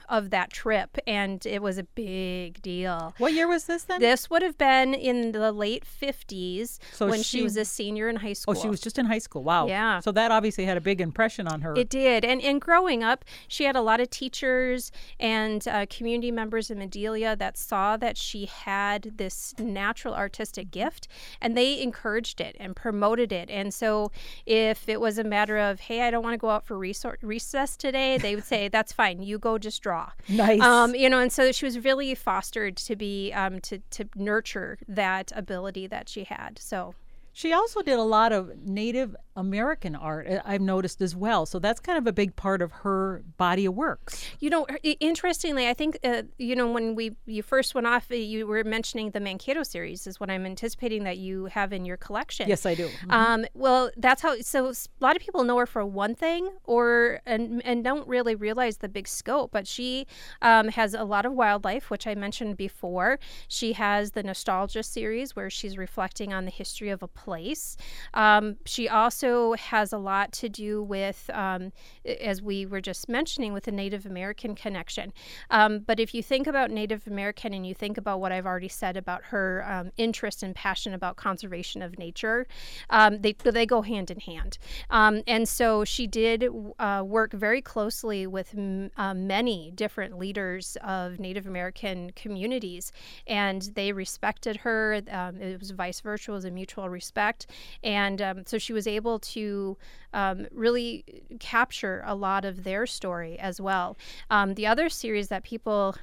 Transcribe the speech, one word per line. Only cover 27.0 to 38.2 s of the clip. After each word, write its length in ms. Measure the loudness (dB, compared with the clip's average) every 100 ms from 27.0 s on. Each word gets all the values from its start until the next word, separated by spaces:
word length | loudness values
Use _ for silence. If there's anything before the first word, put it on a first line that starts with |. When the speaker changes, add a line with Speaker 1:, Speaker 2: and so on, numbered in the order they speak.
| -8 -8
Speaker 1:
recess 540 | -6 -6 -4 -2 -2 -2
today," 400 | -2 2 2 2
they 160 | 0
would 120 | -2 0
say, 220 | 0 2
Speaker 2:
<laughs> 80 | 0
Speaker 1:
"That's 160 | 0
fine. 300 | 2 2 2
You 160 | -6 -2
go 200 | 0 0
just 220 | -2 -6
draw." 260 | -4 -4 -4 -10 0
Speaker 2:
Nice. 340 | 4 8 10
Speaker 1:
Um, 340 | 10 10 8 8
you 140 | 6
know, 100 | 8
and 120 | 4
so 200 | 6 4
she 140 | 4 0
was 120 | 0
really 320 | 2 2 2 -2
fostered 600 | 0 -2 -2 -4 -4 -4
to 180 | -6 -4
be, 360 | -4 -4 -4
um, 260 | -2 -2 -4
to, 180 | -8 -10 -10
to 160 | -10 -10 -6
nurture 640 | 0 0 0 -8 -8 -10 -6
that 440 | 0 0 0 -4 -8
ability 500 | -6 -6 -6 -8 -8
that 220 | -10 -10
she 140 | -12
had. 340 | -10 -10 -10 -12
So 380 | -8 -6 -6 -12 -18 -18 -18
Speaker 2:
She 200 | -6 2
also 280 | 4 4 0
did 160 | 2 2
a 40 |
lot 280 | 6 6